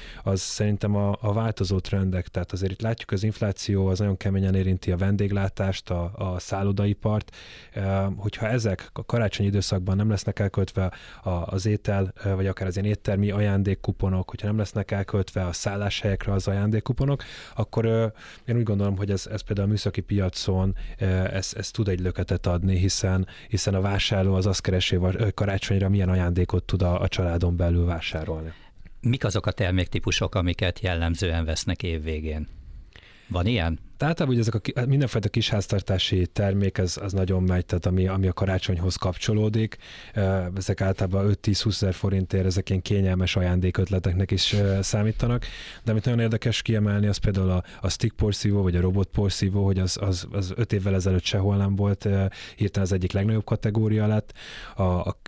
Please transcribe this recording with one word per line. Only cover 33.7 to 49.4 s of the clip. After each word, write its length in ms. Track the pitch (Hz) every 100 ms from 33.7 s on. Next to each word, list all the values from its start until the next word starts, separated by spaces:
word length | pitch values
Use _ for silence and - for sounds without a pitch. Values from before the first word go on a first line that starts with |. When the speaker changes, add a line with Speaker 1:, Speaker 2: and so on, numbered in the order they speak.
| 82 - -
Speaker 1:
Tehát 220 | 143 170
általában 200 | 139 120
ugye 100 | 113
ezek 280 | 110 - 131
a 40 |
ki-, 80 | 127
mindenfajta 400 | 139 127 117 98
kisháztartási 1000 | - - 101 - 101 - 92 - 92 90
termék, 500 | - 98 98 98 -
ez, 200 | 92 -
az 100 | 98
nagyon 300 | 95 92 92
megy, 220 | 92 90 -
tehát 200 | 90 92
ami, 220 | 92 95
ami 200 | 95 92
a 60 |
karácsonyhoz 640 | - 95 92 - 90 92 -
kapcsolódik, 840 | 92 - - 107 107 110 110 - - - -
ö, 260 | 107 95 95 90 95
ezek 260 | 95 95
általában 440 | 95 95 92 98 101
öt-tíz-húszezer 640 | 101 107 95 110 - 95
forintért, 520 | - 98 95 90 98 92
ezek 240 | 92 -
ilyen 120 | 95
kényelmes 540 | - 101 95 92 92 98
ajándékötleteknek 960 | 90 90 90 92 92 92 92 87 95
is, 220 | 98 -
ö, 240 | 104 101 95
számítanak. 640 | 95 107 107 - 120 120 - - - -
De 80 | 110
amit 140 | 110 123
nagyon 140 | 117
érdekes 420 | 113 113 120 -
kiemelni, 460 | - 107 104 101 104
az 100 | -
például 320 | - 98 92
a, 140 | 90 - -
a 80 | 92
stick 260 | - 113 -
porszívó, 460 | 107 98 104 101
vagy 140 | 92 87
a 60 |
robot 260 | 92 98 95
porszívó, 580 | - 101 -